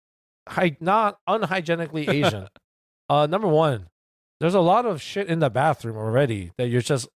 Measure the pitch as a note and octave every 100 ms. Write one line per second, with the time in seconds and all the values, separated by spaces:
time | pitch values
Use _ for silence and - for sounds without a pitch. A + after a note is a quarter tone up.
0 | _ _ _ _ - - F3+ C#3 E3 G#3+
1 | G#3 - - A3 E3+ F#3 D#3+ E3 D#3+ D#3
2 | D3 D3 F3+ G#2 F#2 - _ _ _ _
3 | - C#3+ D3+ F#3+ G#3 D3+ D#3 A2+ F2 _
4 | _ _ _ _ D#3+ F#3+ E3+ A3 A#3+ D#3
5 | - G3+ F#3+ E3 C#3+ A2 D#3 C#3 A#2 G#2+
6 | A2 B2 C#3 G#2 F2 - B2 A#2+ A#2 C#3
7 | -